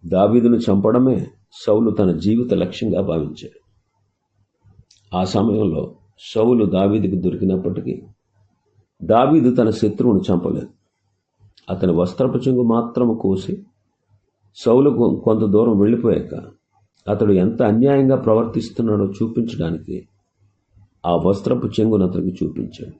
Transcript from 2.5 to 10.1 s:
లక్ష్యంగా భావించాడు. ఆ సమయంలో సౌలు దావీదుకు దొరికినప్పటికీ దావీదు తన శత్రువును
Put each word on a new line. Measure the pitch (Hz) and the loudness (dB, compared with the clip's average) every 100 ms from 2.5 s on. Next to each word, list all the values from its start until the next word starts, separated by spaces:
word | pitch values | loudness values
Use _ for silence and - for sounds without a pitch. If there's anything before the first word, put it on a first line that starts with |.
లక్ష్యంగా | 95 90 - 113 87 | -2 -2 -4 -4 -2
భావించాడు. | 85 82 73 - - _ _ _ _ _ _ _ _ _ _ _ _ _ _ _ _ | -2 -4 -4 -10 -20 _ _ _ _ _ _ _ _ _ _ _ _ _ _ _ _
ఆ | 90 | -4
సమయంలో | 92 113 117 107 104 78 - - _ _ - | -2 0 0 0 0 -2 -6 -12 _ _ -8
సౌలు | 113 113 123 | 0 2 2
దావీదుకు | 104 92 98 107 92 92 | 2 2 2 0 0 -2
దొరికినప్పటికీ | 90 87 95 92 - 92 - - - _ _ _ _ _ _ _ _ _ | -2 -2 -2 -2 -4 -6 -8 -10 -12 _ _ _ _ _ _ _ _ _
దావీదు | - 110 135 160 123 | 2 4 4 4 4
తన | 127 113 | 2 0
శత్రువును | 110 107 98 123 | 0 -2 0 2